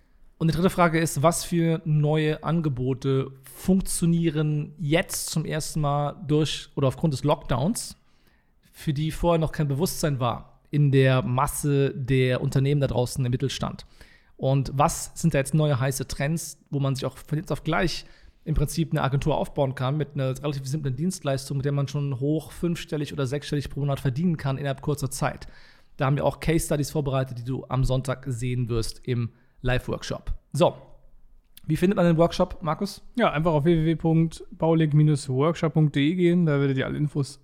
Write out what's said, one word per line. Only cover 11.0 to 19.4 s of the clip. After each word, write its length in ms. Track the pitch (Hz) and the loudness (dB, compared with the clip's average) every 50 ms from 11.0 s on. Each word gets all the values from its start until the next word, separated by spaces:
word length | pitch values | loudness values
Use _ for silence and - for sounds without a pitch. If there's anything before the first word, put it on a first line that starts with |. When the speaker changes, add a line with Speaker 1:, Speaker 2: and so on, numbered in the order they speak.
| 135 131 131 131 | 6 6 6 4
Speaker 1:
Masse 720 | 131 131 123 127 143 143 - - - 147 143 139 139 135 - | 2 2 0 0 0 0 -2 -2 0 2 2 4 2 2 0
der 460 | - 131 113 135 131 127 127 123 123 | -2 -2 0 2 2 4 2 2 0
Unternehmen 400 | - 139 - 135 135 139 147 147 | 0 0 2 2 2 2 2 2
da 60 | 139 127 | 2 2
draußen 360 | - 123 123 123 - - 131 | 2 0 0 0 -2 -2 -2
im 80 | 120 | 0
Mittelstand? 540 | 123 - 139 127 - - - - - - - - - - - - - - _ _ _ | 0 0 -2 -2 -4 -4 -6 -6 -6 -8 -14 -20 -20 -20 -20 -20 -20 -20 _ _ _
Und 360 | - - 135 135 139 131 - 143 | -4 0 2 2 2 2 0 0
was 380 | 135 143 165 - - - - - | 2 2 2 2 -2 -8 -10 -4
sind 200 | - - 165 - | 0 0 2 2
da 40 | 143 | 2
jetzt 160 | 131 - - | 2 2 2
neue 260 | 156 151 151 143 113 | 2 2 2 2 0
heiße 280 | 131 139 131 - 117 - | 0 0 -2 -4 -6 -6
Trends, 520 | - - 139 143 165 165 - - - - _ _ | -6 -4 -2 -2 -2 -4 -6 -10 -14 -18 _ _
wo 80 | - 139 | -4 -2
man 160 | 139 135 135 | -2 -2 -2
sich 100 | 131 135 | -2 -4
auch 100 | 131 - | -6 -8
von 220 | - - - 151 151 | -10 -8 -6 -6 -6
jetzt 140 | - - | -4 -4
auf 120 | 156 - - | -6 -4 -2
gleich 420 | 156 156 196 196 147 - - - - - - - - - _ - | -2 0 0 0 0 -2 -4 -8 -14 -20 -20 -20 -20 -20 _ -6
im 120 | 156 151 | -2 0
Prinzip 360 | - 143 135 - 160 165 135 | 0 0 0 0 -2 -2 0
eine 120 | - 151 143 | 0 0 0
Agentur 340 | 135 131 143 - 156 139 | 0 0 0 0 0 0
aufbauen 380 | - | 0